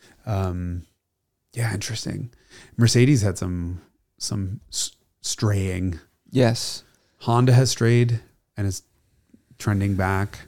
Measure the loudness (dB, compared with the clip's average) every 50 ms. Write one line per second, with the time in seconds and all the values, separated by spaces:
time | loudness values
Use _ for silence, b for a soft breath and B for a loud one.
0 | b b b b -8 -6 -4 -2 -2 -4 -4 -4 -6 -6 -6 -8 -10 _ _ _
1 | _ _ _ _ _ _ _ _ _ _ -8 -6 -4 -4 -4 -6 -8 -8 -8 -8
2 | -8 -8 -8 -8 -10 -12 -14 b b b b b b b b b 2 4 4 4
3 | 6 6 4 4 2 0 -2 -2 -4 -4 -4 -4 -6 -6 -8 -10 -14 _ _ _
4 | _ _ _ -12 -10 -6 -6 -6 -6 -6 -8 -10 -14 -12 -8 -8 -8 -8 -10 _
5 | _ _ _ _ -10 -8 -6 -2 0 0 0 0 -2 -2 -2 -2 -4 -4 -4 -6
6 | -10 _ _ _ _ _ 0 2 2 2 2 0 -4 -8 -10 -12 -16 _ _ _
7 | _ _ _ _ -2 0 2 4 6 6 6 6 6 4 2 2 2 4 4 4
8 | 4 2 0 -2 -6 _ _ _ _ _ _ -6 -4 -4 -4 -6 -10 _ _ _
9 | _ _ _ _ _ _ _ _ _ _ _ -8 -2 -2 0 0 0 0 0 0
10 | 0 0 0 0 -2 -4 -8 -12 -20